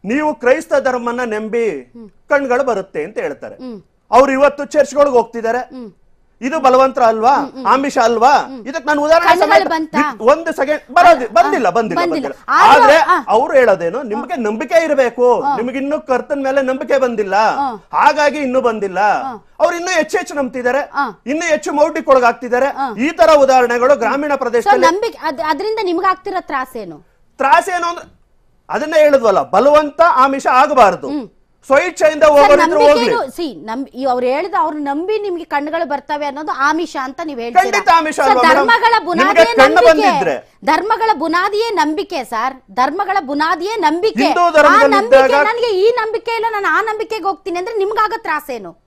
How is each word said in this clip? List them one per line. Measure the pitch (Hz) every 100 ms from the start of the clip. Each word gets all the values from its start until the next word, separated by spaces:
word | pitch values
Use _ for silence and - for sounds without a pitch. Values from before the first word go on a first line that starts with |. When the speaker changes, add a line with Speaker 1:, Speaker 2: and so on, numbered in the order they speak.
Speaker 1:
ನೀವು | 185 269 302
ಕ್ರೈಸ್ತ | 302 240 302 320 294
ಧರ್ಮನ | 269 247 240 240
ನಂಬಿ | 247 214 220 233 226 147
Speaker 2:
ಹ್ಮ್. | 123 233 214 _ _
Speaker 1:
ಕಣ್ಗಳು | 285 277 247
ಬರುತ್ತೆ | 262 208 185 170
ಅಂತ | 151 -
ಹೇಳ್ತಾರೆ. | 175 139 113
Speaker 2:
ಹ್ಮ್. | 101 254 214 _ _ _
Speaker 1:
ಅವ್ರು | 220 277
ಇವತ್ತು | 269 285 285
ಚರ್ಚ್‌ಗಳಿಗೆ | 285 302 285 269 285 247
ಹೋಗ್ತಿದ್ದಾರೆ. | 226 233 226 247
Speaker 2:
ಹ್ಮ್. | 247 254 226 _ _ _ _ _
Speaker 1:
ಇದು | 240 311
ಬಲವಂತ | 269 254 269 262
ಅಲ್ವಾ? | 233 226 226 269
Speaker 2:
ಹ್ಮ್, | 269
ಹ್ಮ್. | 262 233
Speaker 1:
ಆಮಿಷ | 262 277 -
ಅಲ್ವಾ? | 233 226 247
Speaker 2:
ಹ್ಮ್. | 269 240 269 214
Speaker 1:
ಇದಕ್ಕೆ | 277
ನಾನು | 262 294
ಉದಾಹರಣೆ | 294 330 339
Speaker 2:
ಕಣ್ಣುಗಳು | 339 403
Speaker 1:
ಸಮೇತ | 403 381
Speaker 2:
ಬಂತಾ? | 330 320 302
Speaker 1:
ಇದ್-, | 294 220
ಒಂದು | 220 311 330 -
ಸೆಕೆಂಡ್ | 277 294 _
ಬರೋದು, | 285 349
Speaker 2:
ಅಲ್ಲ, | 320 240
Speaker 1:
ಬಂದಿಲ್ಲ, | 220 294 330 208
Speaker 2:
ಹಾ, |
Speaker 1:
ಬಂದಿಲ್ಲ, | 190 220 175
Speaker 2:
ಬಂದಿಲ್ಲ. | 349 311 262
Speaker 1:
ಬಂದಿಲ್ಲ. | - -
Speaker 2:
ಆದ್ರೂ, | 294 415 587
Speaker 1:
ಆದ್ರೆ | 453 311
Speaker 2:
ಹಾ. | 320 349 233
Speaker 1:
ಅವ್ರು | 208 294
ಹೇಳೋದೇನು, | 294 240 185 170 214
ನಿಮ್ಗೆ | 262 214 254
Speaker 2:
ಹಾ. | 247
Speaker 1:
ನಂಬಿಕೆ | 214 220 - 339
ಇರಬೇಕು. | 320 277 247 240 247 226
Speaker 2:
ಹಾ. | 180 -
Speaker 1:
ನಿಮ್ಗೆ | 240 254
ಇನ್ನೂ | 277 302
ಕರ್ತನ | 302 254 254 285
ಮೇಲೆ | 269 277
ನಂಬಿಕೆ | 262 262 311 269
ಬಂದಿಲ್ಲ, | 254 226 202 190
Speaker 2:
ಹಾ. | 220 165 277 214 _
Speaker 1:
ಹಾಗಾಗಿ | - 262 302 294 294
ಇನ್ನೂ | 269 254
ಬಂದಿಲ್ಲ. | 240 220 196 180 208 165
Speaker 2:
ಹಾ. | 127 - _ _
Speaker 1:
ಅವ್ರು | 320 349
ಇನ್ನೂ | 349 359
ಹೆಚ್ಚು | 302 403
ಹೆಚ್ಚು | -
ನಂಬ್ತಿದ್ದಾರೆ, | 294 262 262 247 269
Speaker 2:
ಹಾ. | 277 - 269 196 220
Speaker 1:
ಇನ್ನೂ | 302 349
ಹೆಚ್ಚು | 302 349
ಮೌಢ್ಯಕ್ಕೊಳಗಾಗ್ತಿದ್ದಾರೆ. | 294 302 320 320 262 240 240 247 247 277
Speaker 2:
ಹಾ. | 254 269 208
Speaker 1:
ಈ | 277
ತರ | 339 320 302
ಉದಾಹರಣೆಗಳು | 269 262 247 240 247 277
ಗ್ರಾಮೀಣ | 220 269 294
Speaker 2:
So | 277
Speaker 1:
ಪ್ರದೇಶದಲ್ಲಿ. | 247 233 403 403 480
Speaker 2:
ನಂಬಿಕೆ | 359 453 -
ಅದ್-, | 311 277 311
ಅದ್ರಿಂದ | 302 415 440
ನಿಮ್ಗೆ | 392 339 381
ಆಗ್ತಿರೋ | 370 403 381
ತ್ರಾಸೇನು? | - 277 262 240 190 151 _ _ _ _
Speaker 1:
ತ್ರಾಸೇನು | 269 320 339 359 339
ಅಂದ್ರೆ | 349 - _ _ _ _ _ _
ಅದನ್ನೇ | 196 302 320
ಹೇಳಿದ್ವಲ್ಲ, | 302 277 233 185 139
ಬಲವಂತ | 185 262 294 294 277
ಆಮಿಷ | 339 254 269 269 330
ಆಗಬಾರದು. | 254 285 269 208 175 185
Speaker 2:
ಹ್ಮ್. | 294 233 _ _ _ -
Speaker 1:
ಸ್ವಇಚ್ಛೆಯಿಂದ | 269 359 - 311 311
Speaker 2:
ಸರ್, | 302
Speaker 1:
ಹೋಗೋರಿದ್ರೆ | 285 285 285 330 302
ಹೋಗ್ಲಿ. | 285 294 -
Speaker 2:
ನಂಬಿಕೆನು, | 466 269 -
see, | 330 175 214
ನಮ್-, | 226 277
ಈ | 240
ಅವ್ರು | 269 247 247
ಹೇಳಿದ | 269 359 370
ಅವ್ರು | 320 302
ನಂಬಿ | 285 285 370 427 415
ನಿಮ್ಗೆ | 349
ಕಣ್ಣುಗಳು | 330 294 294 320 320
ಬರ್ತವೆ | 285 - 294 294
ಅನ್ನೋದು | 269 311 339 277
ಆಮಿಷ | 311 339 302
ಅಂತ | 262 269
ನೀವ್ | 330 262
ಹೇಳ್ತೀರಾ? | 233 240
Speaker 1:
ಖಂಡಿತ | 381 403 392 330
ಆಮಿಷ | 311 -
Speaker 2:
ಸರ್, | 320
Speaker 1:
ಅಲ್ವಾ | 403
ಮೇಡಮ್? | 320 320 440
Speaker 2:
ಧರ್ಮಗಳ | 466 453
Speaker 1:
ನಿಮ್ಗೆ | 453 330
Speaker 2:
ಬುನಾದಿಯೇ | 339 370 415 453
Speaker 1:
ಕಣ್ಣು | 466 523 339
Speaker 2:
ನಂಬಿಕೆ. | 480
Speaker 1:
ಬಂದಿದ್ರೆ? | 320 415 254 170 127 - _
Speaker 2:
ಧರ್ಮಗಳ | 202 311 381 453 453
ಬುನಾದಿಯೇ | 349 320 339 381 415 466
ನಂಬಿಕೆ | 381 302 311 302 330
ಸರ್, | 240 226 247 269 _ 196
ಧರ್ಮಗಳ | 269 330 381 392
ಬುನಾದಿಯೇ | 277 285 311 359 359 440
ನಂಬಿಕೆ. | 320 330 427 214
Speaker 1:
ಹಿಂದೂ | 311 285
Speaker 2:
ಆ | 349
Speaker 1:
ಧರ್ಮದಲ್ಲಿ | 311 302 392 554 415
Speaker 2:
ನಂಬಿಕೆ | 440 523 523
Speaker 1:
ಇದ್ದಾಗ | 294 349
Speaker 2:
ನನ್ಗೆ | 466 466 381
ಈ | 415 480
ನಂಬಿಕೆ | 440 427 453 453
ಇಲ್ಲ, | 453 427
ನಾನು | 381 320
ಆ |
ನಂಬಿಕೆಗೆ | 440 427 440 440 359
ಹೋಗ್ತೀನಿ | 392 - 349
ಅಂದ್ರೆ | 381 453
ನಿಮ್ಗಾಗ | 392 440 427 453
ತ್ರಾಸೇನು? | 415 311 - 240 185 -